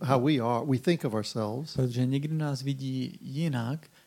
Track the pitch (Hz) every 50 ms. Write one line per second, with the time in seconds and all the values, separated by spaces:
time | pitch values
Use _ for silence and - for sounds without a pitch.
0 | - 127 135 131 120 147 156 131 113 117 120 117 120 147 131 120 - 180 170 160
1 | - 135 107 110 104 - - 120 110 104 107 127 156 151 - - 131 127 117 123
2 | 127 127 135 139 143 151 160 156 156 147 139 131 135 139 139 131 135 131 131 131
3 | 127 127 - - - - 131 143 165 165 139 123 117 117 139 160 - - _ -
4 | -